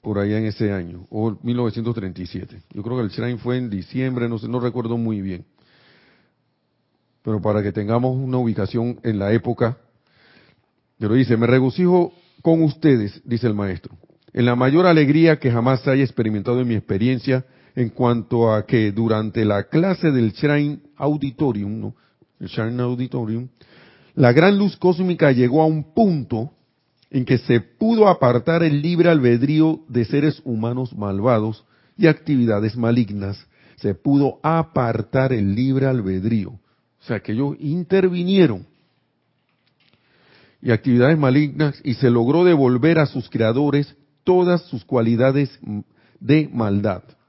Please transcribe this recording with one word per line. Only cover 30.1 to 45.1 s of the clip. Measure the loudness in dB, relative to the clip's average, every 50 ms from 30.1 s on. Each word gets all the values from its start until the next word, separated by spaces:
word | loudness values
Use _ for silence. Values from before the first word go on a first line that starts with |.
| 0 0 0 0 -2 -4 -8
humanos | -6 -6 -4 -4 -4 -4 -6 -6 -8 -8
malvados | -8 -6 -4 -4 -2 0 0 0 0 0 -4 -8 -10 _ _ _ _ _ _ _
y | 2 2 2
actividades | 2 2 _ -2 0 0 2 2 0 0 -2 -4 -4
malignas". | -2 -2 0 0 0 0 -2 -4 -8 -8 -8 -10 -12 -16 _ _ _ _ _ _
Se | -6 -4 -4 -4
pudo | -4 _ 0 2 2 2 0 -2 _
apartar | -4 -2 0 0 -2 -2 _ -2 -2 0 -2 -4 -6 _ -2 -2 0 0
el | 0 -2 -2 -2 -2
libre | -2 -2 0 0 0 0
albedrío. | 0 -2 -2 -4 -4 -4 -4 -2 -2 -2 -2 -4 -6 -12 -18 _ _ _ _ _ _ _ _
O | _
sea, | -8 -8 -8
que | _ -6
ellos | -4 -4 -4 -4 -6 -8
intervinieron. | -6 -6 -6 -6 -4 0 0 2 2 2 0 -2 -2 0 4 4 4 4 2 -4 -10 _ _ _ _ _ _ _ _ _ _ _ _ _ _ _ _ _ _ _ _ _ _ _ _ _ _ _ _ _ _ _ _ _ _ _ _ _ _ _
Y | 0 0
actividades | 0 0 2 2 2 4 4 4 4 4
malignas, | 2 2 2 2 2 0 -2 -2 -2 -2 -2 -6
y | _ -6 -4
se | 0 2 2
logró | 4 2 2 2 2 2 4
devolver | 4 4 4 4 2 2 2 2 2 2 2
a | 0
sus | 0 -2 -8 -10 -8
creadores | -4 0 0 0 2 0 0 0 0 -2 -2 -4 _ _ _ _ _ _
todas | _ 2 2 2 4 2 0 0 -2
sus | -6 -12 -12 -8
cualidades | _ 0 0 2 2